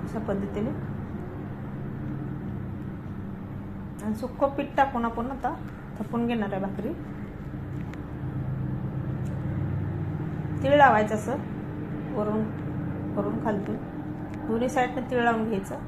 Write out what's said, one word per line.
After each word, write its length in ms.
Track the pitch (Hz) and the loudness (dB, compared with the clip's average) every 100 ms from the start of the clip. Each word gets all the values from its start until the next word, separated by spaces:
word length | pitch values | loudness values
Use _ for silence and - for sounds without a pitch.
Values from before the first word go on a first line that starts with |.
अशा 160 | - 226 | -4 -4
पद्धतीने. 500 | 208 196 196 208 214 - - - - - - - - - - - - - - - - - - - - - - - - - - - - - - - - - 208 | 0 0 0 0 0 -2 -4 -4 -4 -6 -6 -6 -6 -6 -6 -6 -4 -4 -4 -4 -4 -4 -4 -4 -4 -6 -6 -8 -8 -6 -6 -8 -8 -8 -8 -8 -8 -6 -4
आणि 100 | 214 | -2
सुक्कं 340 | 254 - 277 | -4 2 2
पीठ 260 | 277 - - | 2 0 4
टाकून 280 | 269 240 233 | 4 4 2
आपण 260 | 233 240 | 0 -2
आता 340 | 269 247 320 - - - - | 0 -2 -2 -6 -8 -10 -6
थापून 280 | 214 233 233 | -2 2 2
घेणार 260 | 233 202 | 2 2
आहे 80 | 196 | 0
भाकरी. 320 | 190 196 220 339 - - - - - - - - - - - - - - - - - - - - - - - - - - - - - - - - - - - - | -2 -2 -2 -4 -6 -8 -8 -8 -6 -6 -4 -4 -4 -6 -6 -4 -2 -2 -2 0 0 0 -2 -2 -2 -2 -2 -2 0 0 0 0 0 -2 -2 -2 -2 -2 -2 2
तीळ 140 | 269 285 | 6 10
लावायचं 380 | 269 214 214 214 | 10 10 6 2
असं 200 | 226 277 - - - - - - - | 0 -2 -2 -6 -6 -6 -4 -4 -2
वरून, 260 | - 214 214 214 - - - - - - - | 0 2 2 0 -2 -4 -2 -2 -2 -2 0
वरून 280 | 202 - 226 | 0 2 2
खालतून 300 | 202 196 220 - - - - - - - | 0 0 -4 -4 -6 -6 -6 -6 -6 0
दोन्ही 220 | 226 254 | 2 2
साईडनं 400 | 262 247 262 240 | 4 2 0 0
तीळ 140 | 247 | 4
लावून 200 | 233 226 | 6 4
घ्यायचं 360 | 220 202 190 - | 2 0 -2 -6